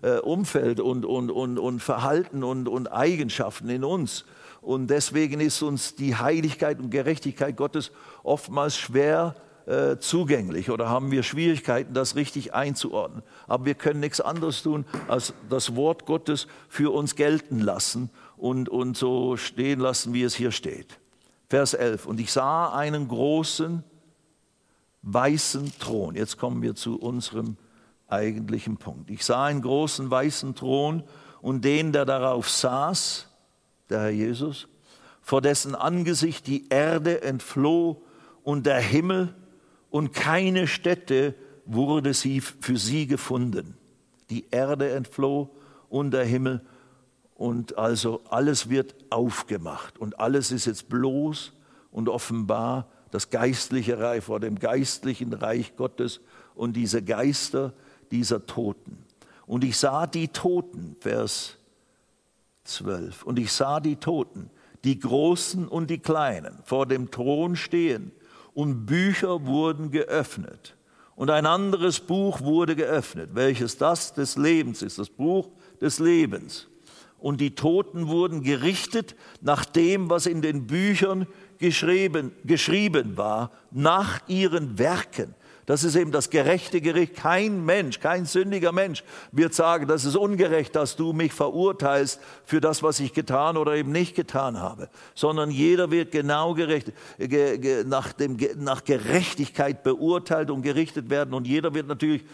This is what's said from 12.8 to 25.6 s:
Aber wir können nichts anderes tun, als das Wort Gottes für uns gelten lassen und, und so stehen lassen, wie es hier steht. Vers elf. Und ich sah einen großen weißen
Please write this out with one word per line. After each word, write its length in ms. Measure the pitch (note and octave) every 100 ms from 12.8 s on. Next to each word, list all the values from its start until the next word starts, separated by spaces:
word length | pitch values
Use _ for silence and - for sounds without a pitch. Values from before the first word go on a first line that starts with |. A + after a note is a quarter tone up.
| - G#2 E2+ - - - -
Aber 180 | B2
wir 100 | C3+
können 260 | C#3 D#3 D3
nichts 200 | D3 -
anderes 440 | - E3 D#3+ -
tun, 200 | D#3 D3+ C3+ - -
als 280 | B2+ - - G#2+
das 280 | C3 - A#2+
Wort 280 | D3+ E3
Gottes 440 | - D#3+ D3+ C#3+ - - -
für 240 | - D3
uns 220 | D3 D3
gelten 460 | - D3 D#3 - A#2+
lassen 500 | G2+ F#2 - A#2+ B2 - - -
und, 320 | B2+ C3 B2+
und 280 | B2 B2+ A#2+
so 400 | B2+ B2+ B2+ A#2+
stehen 420 | - - C3+ C3+
lassen, 360 | C3 B2 A#2
wie 100 | A#2+
es 100 | B2
hier 160 | - A#2+
steht. 480 | - D#2 D2+ - - _ _ _ _ -
Vers 260 | C3+ C3+
elf. 320 | - A#2+ G#2+ -
Und 120 | A2
ich 140 | A2+
sah 420 | C#3 C3+ D#3+ E3+
einen 320 | C3+ D3+ D3+ C3
großen 800 | A#2 C#3+ D#3 D#3 - D#3+ E3+ - _ _ _ _ _ _ _ _ _ _ _
weißen 720 | G2+ A#2+ C3+ D3+ - C#3